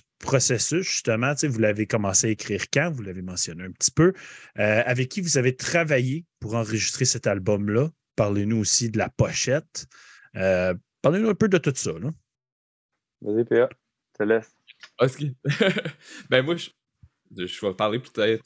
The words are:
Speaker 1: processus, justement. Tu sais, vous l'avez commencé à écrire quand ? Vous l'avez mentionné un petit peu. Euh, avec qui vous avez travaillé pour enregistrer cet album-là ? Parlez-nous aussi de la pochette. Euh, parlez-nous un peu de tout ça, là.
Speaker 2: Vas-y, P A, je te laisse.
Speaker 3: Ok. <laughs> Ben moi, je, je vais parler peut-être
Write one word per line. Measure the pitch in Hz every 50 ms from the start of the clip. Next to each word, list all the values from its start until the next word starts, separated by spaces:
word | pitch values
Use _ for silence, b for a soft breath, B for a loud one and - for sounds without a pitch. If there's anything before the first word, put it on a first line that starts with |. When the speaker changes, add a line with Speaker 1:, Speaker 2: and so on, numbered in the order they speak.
| - _ _ _
Speaker 1:
processus, | - - 135 131 - - 127 104 - - 147 175 185
justement. | - - - - 120 113 113 123 139 147
Tu | 139
sais, | - 147
vous | 123 110
l'avez | 110 107 104 107 107 -
commencé | - 113 101 98 92 - - 113
à |
écrire | 107 - - - 104 98 - - -
quand ? | 139 151 175 156
Vous | 127 104
l'avez | 98 90 92 90
mentionné | 92 90 87 - - 82 85 92
un | 95 95
petit | - - -
peu. | - - 160 185 185 B B B B B B B B -
Euh, | 104 107 107 110 -
avec | 123 127 123 131 131
qui | - 208 180
vous | 165 139 135
avez | 123 127 127
travaillé | - - - - 170 165 151 147 127 127 127 135 165 170 _ _ -
pour | - 107 110
enregistrer | 117 113 104 110 107 - - - - 127
cet | 123 - 117 -
album-là ? | 113 101 101 92 107 104 98 104 104 104 117 147 160 - _ _ _ _
Parlez-nous | - 110 104 101 101 101 104 113 113
aussi | 104 95 - - 120 117
de | 107 107
la | 98 -
pochette. | - - 107 90 82 - - 120 131 156 - _ - - - - B B B B B B B B B
Euh, | 95 95 95 92 90 90 92 90 - - _ _ _
parlez-nous | - 139 165 196 220 220
un | 196
peu | - 220 214
de | 185 170
tout | - 151 131
ça, | - - 101 80 82
là. | 98 151 165 - _ _ _ _ _ _ _ _ _ _ _ _ _ _ _ _ _ _ _ - -
Speaker 2:
Vas-y, | 104 104 113 120
P | - 117 117
A, | 123 - - _ _ _ _ _ _ _ _
je | -
te | 107
laisse. | 107 113 113 110 - _ _ _ - - _ - - _ -
Speaker 3:
Ok. | 120 131 127 - 147 147 123 _ -
<laughs> | 143 143 - 214 190 185 208 - 156 - _ - - - - - -
Ben | 127 127 131
moi, | 151 175
je, | 165 - - _ _ _ _ _ _ _ - _ _ _ _ -
je | 95 90 90 - - -
vais | 101 92
parler | - 107 107 107 127
peut-être | 127 - - 113 104 110 110 110 -